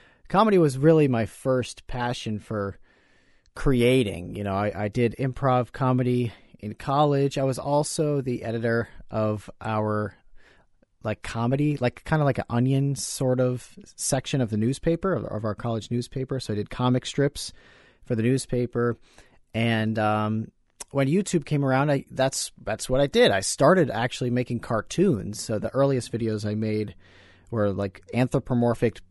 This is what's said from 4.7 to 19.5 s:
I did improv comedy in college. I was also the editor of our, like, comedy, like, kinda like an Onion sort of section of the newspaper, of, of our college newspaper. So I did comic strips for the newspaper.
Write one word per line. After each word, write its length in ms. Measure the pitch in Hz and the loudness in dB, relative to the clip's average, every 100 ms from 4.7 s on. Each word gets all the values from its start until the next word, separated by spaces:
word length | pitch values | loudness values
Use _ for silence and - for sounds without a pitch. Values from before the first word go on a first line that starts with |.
| 98 | -2
I 120 | 104 | -4
did 280 | 123 117 - | 0 0 0
improv 520 | 131 123 139 127 120 | -6 -2 0 2 0
comedy 640 | - 131 127 123 123 117 - - - | -2 0 2 2 0 -2 -6 -20 -14
in 140 | 104 | -14
college. 640 | - - 139 151 139 139 139 | -8 -2 2 2 2 0 0
I 60 | |
was 160 | 135 127 | -2 -2
also 600 | 143 147 151 - 151 147 | -2 0 0 -2 -2 -2
the 220 | 131 123 | -2 -4
editor 460 | 113 117 117 117 107 - - | -4 -2 0 0 -2 -8 -8
of 380 | 110 107 107 - - | -2 -2 -2 -8 -12
our, 540 | 113 110 107 104 104 - - - - _ _ _ _ _ | -4 -2 0 -2 -4 -8 -20 -20 -20 _ _ _ _ _
like, 180 | 110 104 | -6 -6
comedy, 560 | - 113 120 135 147 143 | -6 -4 0 0 0 0
like, 260 | 123 - | -2 -2
kinda 220 | - 156 143 | -2 2 2
like 140 | - | 0
an 60 | - | -2
Onion 460 | 120 127 135 139 139 | 0 2 2 0 -2
sort 440 | - - 131 127 | -6 -2 0 2
of 300 | 127 123 - - - - | 0 -2 -8 -20 -20 -10
section 460 | - 131 - 143 | -4 -2 0 0
of 80 | 117 | 0
the 80 | 107 | 0
newspaper, 560 | 113 139 165 165 190 | 0 0 0 0 0
of, 120 | 143 101 | -2 -4
of 200 | 107 110 | -6 -6
our 80 | |
college 380 | 101 117 113 - | -4 -4 -6 -4
newspaper. 480 | 120 120 135 131 135 | -4 -4 -6 -6 -6
So 140 | - | -4
I 20 | 104 | -4
did 160 | 104 | -4
comic 340 | - 123 127 - | -2 0 0 0
strips 480 | - 139 - - - - - - _ | 0 0 -2 -12 -16 -20 -20 -20 _
for 120 | - 113 | -4 0
the 80 | |
newspaper. 720 | 113 131 - 123 120 123 120 117 - - - _ _ | 2 0 0 -2 -2 -2 -2 -4 -10 -20 -20 _ _